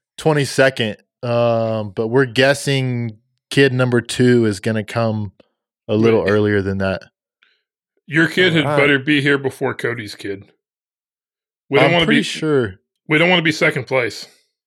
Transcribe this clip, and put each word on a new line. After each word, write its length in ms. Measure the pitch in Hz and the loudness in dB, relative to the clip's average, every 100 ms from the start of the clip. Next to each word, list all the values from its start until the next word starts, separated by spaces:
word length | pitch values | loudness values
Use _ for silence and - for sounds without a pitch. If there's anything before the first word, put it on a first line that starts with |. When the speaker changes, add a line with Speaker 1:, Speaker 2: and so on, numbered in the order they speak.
| _ - | _ -6
Speaker 1:
twenty-second, 800 | 160 147 135 - 135 131 110 101 _ _ | -2 0 0 2 2 2 -4 -6 _ _
um, 680 | 123 120 120 117 113 110 104 | -4 0 0 0 -2 -4 -6
but 160 | 95 113 | -6 -2
we're 160 | 123 131 | 0 0
guessing 920 | 110 135 - - 135 127 123 117 110 _ _ - | 2 2 2 -2 -2 -2 -4 -6 -10 _ _ -6
kid 220 | - 139 | 2 2
number 280 | 127 127 120 | 2 0 0
two 460 | 117 - 123 120 110 | -2 0 4 4 2
is 140 | 101 | -2
gonna 240 | 113 110 | -4 -4
come 480 | 104 120 117 107 101 - _ _ _ _ - | -4 -4 -2 -2 -6 -12 _ _ _ _ -4
a 60 | 107 | 2
little 260 | 113 110 | 4 2
Speaker 2:
Right. 60 | 87 | 2
Speaker 1:
earlier 320 | 104 104 104 | 0 2 0
than 160 | 98 98 | -2 -2
that. 240 | 95 95 - _ _ _ _ _ _ _ _ _ - | -4 -4 -10 _ _ _ _ _ _ _ _ _ -6
Speaker 2:
Your 220 | 147 160 | 0 0
kid 240 | - 185 | 2 2
had 100 | 160 | 2
Speaker 3:
All 80 | 139 | 0
right. 40 | 147 | 2
Speaker 2:
better 200 | 143 135 | 2 2
be 220 | 131 147 | 0 0
here 180 | 143 139 | 2 0
before 360 | 135 - 131 | -2 -6 -8
Cody's 400 | 117 123 117 104 | -6 -6 -8 -12
kid. 360 | - 101 98 101 _ _ _ _ _ _ _ _ _ _ _ - | -12 -12 -12 -14 _ _ _ _ _ _ _ _ _ _ _ -2
We 100 | 135 | 2
don't 80 | 135 | 4
Speaker 1:
I'm 40 | |
Speaker 2:
wanna 120 | 170 160 | 2 2
Speaker 1:
pretty 140 | - | 0
Speaker 2:
be 40 | |
Speaker 1:
sure. 520 | 175 - 156 143 113 92 _ _ - | 0 -4 -2 0 -2 -6 _ _ -2
Speaker 2:
we 100 | 151 | 0
don't 100 | 175 | 2
wanna 120 | 180 | 2
be 100 | 160 | 0
second 320 | - 160 147 120 | 0 -2 -2 -4
place. 400 | 131 113 - - _ _ _ | -2 -2 -6 -16 _ _ _